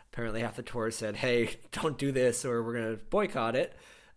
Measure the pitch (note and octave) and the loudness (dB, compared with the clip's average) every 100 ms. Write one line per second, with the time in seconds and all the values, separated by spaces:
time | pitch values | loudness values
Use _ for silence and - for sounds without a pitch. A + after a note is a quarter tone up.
0 | - - A#2 A2 A#2 A#2 A#2 A#2+ A2+ A#2 | -14 -6 -4 -2 -4 -6 -6 -2 -2 -2
1 | A2 G2+ B2+ A#2+ A2+ - - - D#3+ C#3+ | -4 -2 2 4 2 -2 -8 -4 -2 0
2 | C#3 C3 B2+ A#2 C3 A#2 A2+ A#2 A2+ A2 | 0 4 4 4 0 0 0 -2 -2 -4
3 | - G3 G3 - A2+ A#2+ E3+ - - - | 0 2 2 0 0 0 -2 -4 -20 -20
4 | - | -20